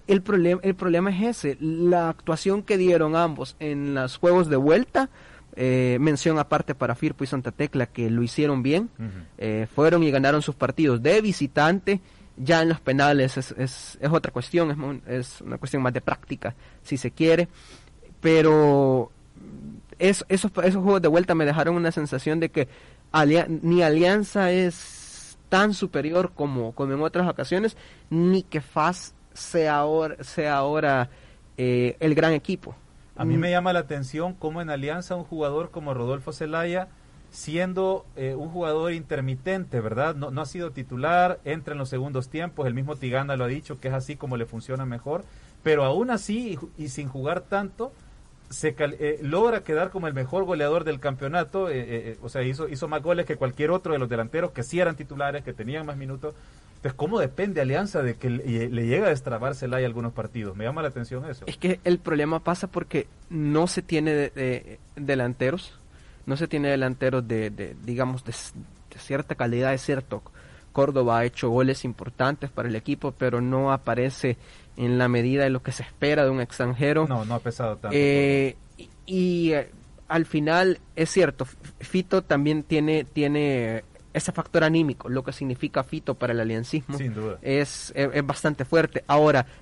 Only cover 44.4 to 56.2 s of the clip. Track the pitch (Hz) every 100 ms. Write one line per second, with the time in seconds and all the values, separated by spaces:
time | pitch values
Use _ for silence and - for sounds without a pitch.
44.4 | 113 113 - 131 127 120 139 170 - -
45.4 | - - 160 147 135 170 247 214 - 220
46.4 | 233 143 - - 151 151 139 135 139 180
47.4 | - 196 196 202 254 - - - - -
48.4 | - 131 156 143 147 - 147 151 139 175
49.4 | 240 220 - 156 180 185 165 135 127 185
50.4 | 185 160 147 165 156 139 143 135 139 175
51.4 | 160 196 180 131 117 117 113 110 117 135
52.4 | 127 135 156 135 160 151 151 175 151 127
53.4 | 131 131 151 180 165 143 120 117 113 160
54.4 | 175 - 123 170 170 151 143 143 143 143
55.4 | - - 110 156 151 139 135 135